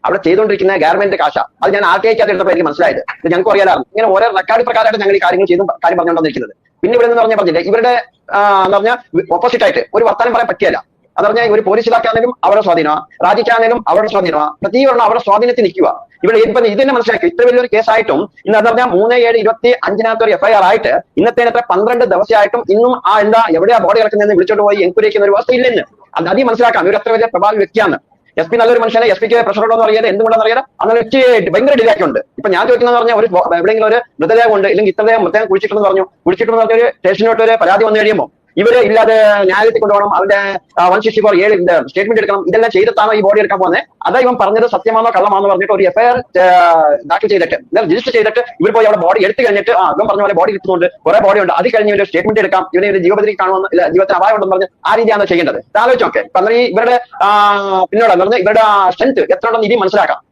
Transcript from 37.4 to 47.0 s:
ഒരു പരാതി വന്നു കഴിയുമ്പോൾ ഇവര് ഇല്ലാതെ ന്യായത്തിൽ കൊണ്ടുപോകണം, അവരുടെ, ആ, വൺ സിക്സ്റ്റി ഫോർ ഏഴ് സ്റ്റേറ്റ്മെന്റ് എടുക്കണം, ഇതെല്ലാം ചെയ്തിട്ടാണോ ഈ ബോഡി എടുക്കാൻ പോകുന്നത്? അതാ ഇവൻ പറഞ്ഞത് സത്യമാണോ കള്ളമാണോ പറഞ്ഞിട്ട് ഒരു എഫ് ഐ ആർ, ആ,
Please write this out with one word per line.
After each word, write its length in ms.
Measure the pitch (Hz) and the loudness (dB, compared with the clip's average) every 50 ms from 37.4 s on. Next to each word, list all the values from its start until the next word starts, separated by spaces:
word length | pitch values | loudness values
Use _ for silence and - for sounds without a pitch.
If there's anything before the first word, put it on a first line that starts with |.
| 226 220 | 2 2
ഒരു 80 | 226 220 190 | 2 2 2
പരാതി 220 | 175 190 202 220 220 | 0 2 2 2 0
വന്നു 120 | 214 214 214 | 0 0 0
കഴിയുമ്പോൾ 280 | 214 214 180 127 - _ _ _ _ _ - | 0 0 -2 -2 -6 _ _ _ _ _ 0
ഇവര് 180 | 202 233 240 247 226 | 2 2 4 2 2
ഇല്ലാതെ 300 | 202 214 220 226 226 220 220 214 214 208 202 196 185 | 2 2 2 2 4 4 4 4 4 2 2 0 0
ന്യായത്തിൽ 320 | 185 202 214 226 226 220 220 | 0 2 0 0 0 0 0
കൊണ്ടുപോകണം, 280 | 208 208 202 202 208 - | 0 0 0 0 0 -2
അവരുടെ, 220 | 170 196 196 202 202 202 196 196 180 _ _ _ - | -2 0 0 0 0 0 -4 -6 -8 _ _ _ 0
ആ, 60 | 175 180 185 | 0 2 2
വൺ 80 | 202 214 | 0 0
സിക്സ്റ്റി 200 | 220 214 214 208 | -2 -2 0 0
ഫോർ 100 | 214 202 175 190 | 2 2 2 2
ഏഴ് 120 | 214 214 190 175 180 175 160 - 131 | 2 0 0 2 2 0 0 0 -2
സ്റ്റേറ്റ്മെന്റ് 300 | - 185 202 208 226 226 | -4 -4 -2 0 0 -2
എടുക്കണം, 200 | 208 202 202 202 180 180 | 0 0 -2 -2 -2 -2
ഇതെല്ലാം 200 | 185 220 226 226 - | 0 0 0 0 0
ചെയ്തിട്ടാണോ 380 | 185 208 233 202 - 214 220 220 214 | 0 0 0 0 0 0 0 0 0
ഈ 20 | 202 | 2
ബോഡി 120 | 196 208 208 208 | 2 2 2 0
എടുക്കാൻ 160 | 196 196 190 | 0 0 -2
പോകുന്നത്? 220 | 190 180 175 233 - _ _ _ - | 0 0 0 -2 -4 _ _ _ -6
അതാ 120 | 165 185 254 254 | -2 0 0 0
ഇവൻ 100 | 247 247 220 | 0 0 0
പറഞ്ഞത് 260 | 208 190 208 226 233 233 226 | -2 0 0 0 0 0 -2
സത്യമാണോ 380 | - - 226 220 220 226 233 - | -2 -2 0 0 0 0 0 0
കള്ളമാണോ 300 | 190 190 208 202 196 202 202 | 0 0 2 0 0 0 0
പറഞ്ഞിട്ട് 240 | 196 180 196 196 214 | 0 0 0 0 0
ഒരു 80 | 185 196 180 | 0 0 0
എഫ് 100 | 180 208 226 | 2 2 2
ഐ 40 | 240 | 2
ആർ, 60 | 247 254 247 _ _ 180 180 | 2 0 -4 _ _ 2 2
ആ, 20 | 185 180 180 175 170 170 160 156 151 143 143 | 4 4 4 4 4 4 4 2 2 0 -2